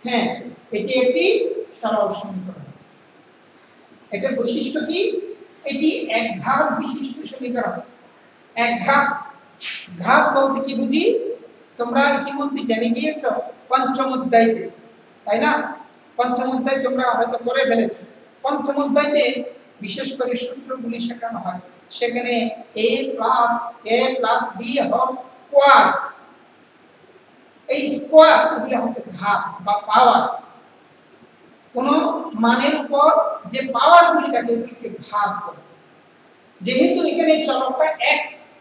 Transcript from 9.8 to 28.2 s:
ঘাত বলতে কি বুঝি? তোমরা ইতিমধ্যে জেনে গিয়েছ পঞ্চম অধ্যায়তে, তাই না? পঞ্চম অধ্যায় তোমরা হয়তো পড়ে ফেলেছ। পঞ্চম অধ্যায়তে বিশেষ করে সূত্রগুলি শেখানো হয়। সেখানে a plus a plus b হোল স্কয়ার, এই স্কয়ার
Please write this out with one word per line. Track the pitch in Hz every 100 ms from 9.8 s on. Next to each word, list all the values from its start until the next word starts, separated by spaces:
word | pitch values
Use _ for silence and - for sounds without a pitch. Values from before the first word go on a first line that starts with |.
| - 175
ঘাত | 190 285 302 269
বলতে | 269 269 269
কি | 226
বুঝি? | 226 302 403 - - 466 - - - -
তোমরা | 240 269 285 277
ইতিমধ্যে | 277 277 285 269 -
জেনে | 226 233 233
গিয়েছ | 311 302 247 - - - -
পঞ্চম | 254 269 269 269 254
অধ্যায়তে, | 233 233 226 226 - - - - _ _ -
তাই | 220
না? | 302 - - - - _ _ -
পঞ্চম | 247 247 254
অধ্যায় | 262 277 269 247
তোমরা | 247 247 226
হয়তো | 226 233 240
পড়ে | 269 240
ফেলেছ। | 226 226 - - - - _
পঞ্চম | 262 294 285 285
অধ্যায়তে | 277 277 294 294 254 - - - - -
বিশেষ | 208 - 262 -
করে | 247 240
সূত্রগুলি | 247 - - 262 233 233 233
শেখানো | 233 226 214 180
হয়। | 180 - - - -
সেখানে | 240 240 240 233 226 - - 214 226
a | 262 - -
plus | 226 240 233 240 - - 208 233
a | 262 -
plus | 226 240 - -
b | 226 277 -
হোল | 240 247 262 - -
স্কয়ার, | - 285 277 - - - - - - - _ _ _ _ _ _ _ - _ _ _ _ -
এই | 285 285 -
স্কয়ার | - 311